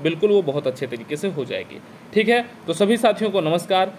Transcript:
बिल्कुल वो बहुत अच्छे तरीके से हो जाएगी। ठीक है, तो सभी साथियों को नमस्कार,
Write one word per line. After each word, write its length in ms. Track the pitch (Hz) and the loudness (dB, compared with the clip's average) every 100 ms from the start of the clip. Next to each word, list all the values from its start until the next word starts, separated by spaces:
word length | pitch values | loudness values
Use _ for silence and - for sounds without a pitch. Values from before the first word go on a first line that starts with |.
बिल्कुल 280 | 151 165 208 | -2 2 4
वो 100 | 202 | 4
बहुत 240 | 160 143 139 | 2 -2 -2
अच्छे 200 | 123 131 | -4 -6
तरीके 300 | 120 113 147 | -8 -8 -6
से 120 | 196 | -4
हो 160 | 147 | -4
जाएगी। 360 | 120 95 87 71 - - - | -6 -6 -8 -16 -20 -20 -4
ठीक 140 | 208 214 | 0 2
है, 160 | 240 240 - - | 2 0 -10 -6
तो 60 | |
सभी 240 | 165 202 233 | 0 2 4
साथियों 340 | 233 - 214 | 2 2 0
को 100 | 190 | 0
नमस्कार, 520 | 156 170 165 190 190 | 0 0 0 0 0